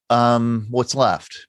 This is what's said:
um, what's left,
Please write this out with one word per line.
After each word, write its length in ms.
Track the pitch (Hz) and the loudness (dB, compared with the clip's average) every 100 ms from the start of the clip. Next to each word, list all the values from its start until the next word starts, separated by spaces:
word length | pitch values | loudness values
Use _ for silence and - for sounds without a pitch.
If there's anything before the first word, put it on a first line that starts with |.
| - | -2
um, 560 | 120 120 120 117 113 107 | 2 2 2 0 -2 -2
what's 240 | 120 120 | -2 -2
left, 420 | 135 117 85 - - | 0 0 0 -6 -20